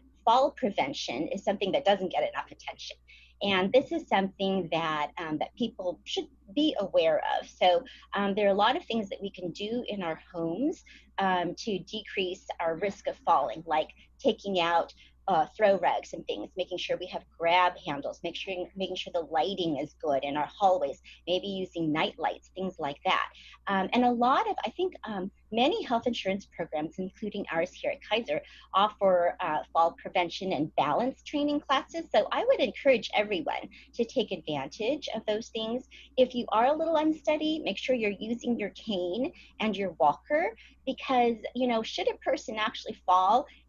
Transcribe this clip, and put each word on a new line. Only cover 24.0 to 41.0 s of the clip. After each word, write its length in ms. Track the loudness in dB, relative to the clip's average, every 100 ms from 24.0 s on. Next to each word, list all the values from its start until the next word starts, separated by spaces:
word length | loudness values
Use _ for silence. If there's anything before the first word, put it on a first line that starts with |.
| 2
a 60 |
lot 360 | 2 2 2 0
of, 80 | -4
I 60 | -6
think, 240 | -4 -4 -4
um, 280 | -8 -6 -8 _ -6
many 320 | 2 2 2
health 220 | 0 0 0
insurance 420 | -2 -2 -4 -6 -10
programs, 440 | -6 -4 -6 -6
including 440 | -10 -8 -8 -8 -4
ours 200 | -2 -2
here 180 | -4 -6
at 80 | -6 -2
Kaiser, 320 | -2 0 -4 -6 -20 -2 2
offer, 600 | 2 4 4 4 2 0
uh, 200 | -2 -2 0
fall 220 | 2 2 0
prevention 540 | -4 -2 -2 -2 -4
and 220 | -2 0 0
balance 480 | 2 2 0 -4
training 360 | -6 -2 0 -2
classes. 460 | 0 -2 0 -10 0
So 140 | 2 2
I 140 | 0 2
would 120 | 2
encourage 500 | 2 2 4 4 2 -2
everyone 540 | 0 -2 -2 -6 -8 -18 -18 -4
to 100 | -2
take 260 | -2 -2
advantage 800 | -6 -6 -6 -6 -6 -4 -4 -6 -6
of 100 | -2
those 220 | -4 -4
things. 400 | -8 -6 -6 -8 -20 -6 2
If 180 | 2 2
you 100 | 0
are 180 | 2 4
a 100 | 2
little 200 | 2 2
unsteady, 640 | 2 0 0 0 0 -2 -4
make 140 | -4
sure 160 | -2 0
you're 160 | 0
using 480 | -2 -4 -4 -2 -2
your 100 | -4
cane 600 | -8 -4 -2 -2 -2 -4 -6 -20 -4
and 160 | -4 -2
your 200 | -4 4
walker, 560 | 4 2 0 0 0 -6 -20 _ -8
because, 520 | -6